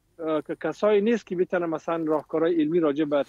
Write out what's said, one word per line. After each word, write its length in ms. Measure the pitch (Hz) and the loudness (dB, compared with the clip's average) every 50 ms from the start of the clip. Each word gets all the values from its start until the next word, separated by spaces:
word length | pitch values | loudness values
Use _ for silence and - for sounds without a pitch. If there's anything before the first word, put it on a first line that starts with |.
| _ _ _ - | _ _ _ -8
اه، 220 | 160 160 156 151 | -6 -4 -4 -4
ک-، 180 | - - 156 - | -4 -6 -8 -6
کسایی 380 | - 160 151 - - 208 214 202 | -6 -6 -4 0 2 2 4 4
نیست 260 | 202 226 240 208 - | 4 2 0 0 -2
که 100 | - 185 | -4 -2
بتونه 300 | 175 185 - 196 180 175 | -2 -2 0 -2 -2 -2
مثلاً 380 | 165 160 147 - - 170 165 160 | -2 -4 -6 -4 -4 -4 -2 0
راهکارهای 560 | 156 156 147 - - - 156 165 170 175 165 | 0 -2 -2 -2 -2 -2 0 0 2 2 2
علمی 200 | 151 151 165 180 | 2 2 2 2
راجع 240 | 160 147 139 147 160 | 2 2 2 0 0
به 200 | 147 147 143 135 | 0 0 0 0